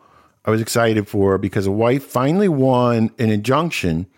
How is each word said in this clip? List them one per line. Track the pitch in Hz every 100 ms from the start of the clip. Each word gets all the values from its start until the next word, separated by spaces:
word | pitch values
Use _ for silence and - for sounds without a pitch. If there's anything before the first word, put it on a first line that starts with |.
| _ _ _ _ -
I |
was | 110
excited | 113 120 117 110 101
for | 107 98 95
because | 101 110 95
a |
wife | 101 117 139
finally | - 123 135 180 202
won | 147 131 123 123 117 113 -
an | 113
injunction | 107 110 135 170 - 90 80 95